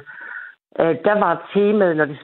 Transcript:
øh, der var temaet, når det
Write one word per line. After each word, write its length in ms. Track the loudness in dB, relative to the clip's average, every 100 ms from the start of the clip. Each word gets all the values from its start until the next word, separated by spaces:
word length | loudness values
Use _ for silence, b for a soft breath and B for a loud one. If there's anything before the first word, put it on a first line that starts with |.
| -6 B B B B B _ 0
øh, 160 | 0 2 0
der 120 | 2
var 300 | 2 -2 -2
temaet, 440 | 2 2 4 2 2
når 80 | 0
det 140 | -4